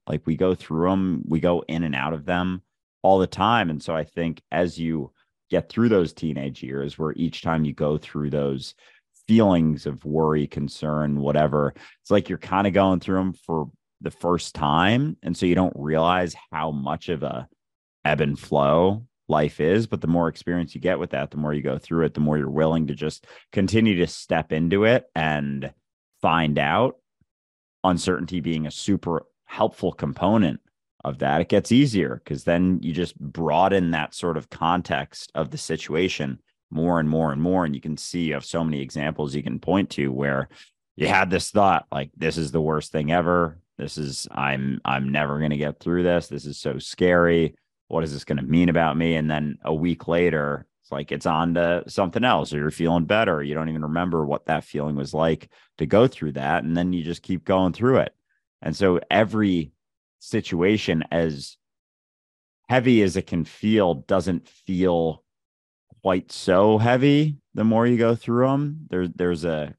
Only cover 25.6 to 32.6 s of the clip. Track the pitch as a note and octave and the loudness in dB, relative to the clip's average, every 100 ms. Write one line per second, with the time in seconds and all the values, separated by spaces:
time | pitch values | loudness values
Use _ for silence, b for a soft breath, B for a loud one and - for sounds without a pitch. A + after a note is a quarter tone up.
25.6 | C#2 - _ _ _ _ F#2+ E2 D#2 D2 | -10 -14 _ _ _ _ 0 2 2 0
26.6 | D2 F#2 C3 - _ _ _ _ _ _ | 2 2 0 -2 _ _ _ _ _ _
27.6 | _ _ F#2 F2 F#2 F2+ F2 F2+ E2 D#2+ | _ _ 0 0 0 -2 -4 -6 -4 -4
28.6 | D2+ - - F#2+ F2+ D#2+ - _ - - | -4 -6 -2 -2 -2 -4 -6 _ -12 -2
29.6 | A2 - F2+ - D2 C2+ F#2 A2+ E2+ - | -2 -2 -6 -4 -6 -2 2 4 2 0
30.6 | _ _ _ _ C#2+ C2+ C2+ D2+ E2+ G2+ | _ _ _ _ -8 -4 0 0 2 2
31.6 | - A#2+ C#3+ G#2 C2+ - - C#2+ - E2+ | 4 4 4 2 -2 -4 -8 -6 0 2